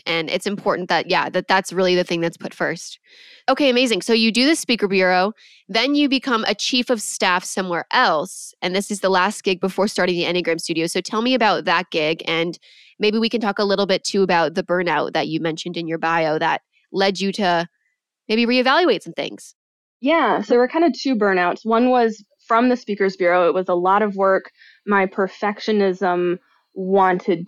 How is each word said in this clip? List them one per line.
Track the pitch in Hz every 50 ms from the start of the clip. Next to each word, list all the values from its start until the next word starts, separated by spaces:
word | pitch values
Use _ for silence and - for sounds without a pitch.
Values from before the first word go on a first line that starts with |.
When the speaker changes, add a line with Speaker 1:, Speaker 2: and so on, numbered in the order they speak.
| - -
Speaker 1:
And | 170 165 165 147
it's | - 196 - 208
important | 202 - - 208 156 - 180 165
that, | 180 160 - -
yeah, | 180 165 147 -
that | - 180 190 -
that's | 196 190 190 -
really | 175 175 190 180 180
the | 180 180
thing | - 180 170
that's | 165 170 165
put | - - -
first. | - - 170 147 156 175 - - - - _ _ - - - - - - _ -
Okay, | 269 - 302 269
amazing. | 247 247 262 247 220 180
So | - -
you | 233 226 226 226
do | 196 233 254 285
the | 330
speaker | - - - 247 214 208 196
bureau, | 196 190 185 180 185 180 185 208 220 _ - - - _ _ -
then | 196 226 233 277 294
you | 294 294 277
become | 262 262 - 269 247 220 220 -
a | 214
chief | - - - - 247 240 -
of | 254 214
staff | - - - - 220 190 180 185 -
somewhere | - - 208 190 185 175 165 - -
else. | - 233 262 208 175 151 147 196 - - - - - _ -
And | 180 180
this | 190 196 -
is | 214 196
the | - 190
last | 190 180 180 202 214 - -
gig | 202 190 180
before | - 190 - - 190 214
starting | - - 180 180 180
the | 175 165
Enneagram | 135 175 180 175 170 165 170
Studio. | - - 170 160 160 170
So | - 190
tell | 180 - - 214
me | 226 247 262
about | 247 240 214 185 147 -
that | 185 170 170 185 -
gig, | - 165 151 156 165 160 -
and | - 165 165 170 175 160 - _ - - - - - _ -
maybe | 208 214 208 226
we | 220 226
can | - 226
talk | 233 202 196 -
a | 208
little | 202 196 196 202
bit, | 185 190 185 -
too, | - - 202 196
about | 180 185 170 165 147 160
the | 190 180
burnout | - 175 180 180 170 156 147 147 - -
that | 165 139 147
you | 156 160
mentioned | 160 170 160 160 - 175 175 175
in | 170 160
your | 160 160
bio | 160 165 165 170 160 156 151 156
that | 165 160 156 - - _ _ _ _ _
led | - 185 196 196 196 175
you | 196 196 185
to | - 208 180 175 170 170 - _ _ _ _ _ _ _ _ _ _ _ -
maybe | 214 226 240 226
reevaluate | 247 254 247 262 269 320 370 330 220 165 -
some | 175 165
things. | - - - - - - - - _ _ _ _ _ _ _ _ _
Speaker 2:
Yeah, | 233 269 320 330 285 233 247 - 208
so | -
there | 247 240
were | 247 247
kind | - 330 339
of | 330 240
two | - - 277 262
burnouts. | 208 208 202 190 180 180 175 - - -
One | 220 226 226 247 254
was | 254 247 233 226 214 - 208 _ _ _ _ -
from | 226 226 240 254
the | 247 247
Speakers | - - 202 190 196 190 190 -
Bureau. | 185 175 175 180 180 170
It | 151
was | 185 185 185
a | 180
lot | 175 175 185 190 208 214
of | 208 196
work. | 190 196 190 190 185 190 - - _ - - - _ _
My | 196 208 196 190 190
perfectionism | - - 196 190 - - - 208 208 208 - - 220 208 196 196 185 185 202 180 175 175 180 175 175 180 _ _ _ _ _ _ _
wanted | 190 190 185 190 196 190 185 180 180 - - 185 165 175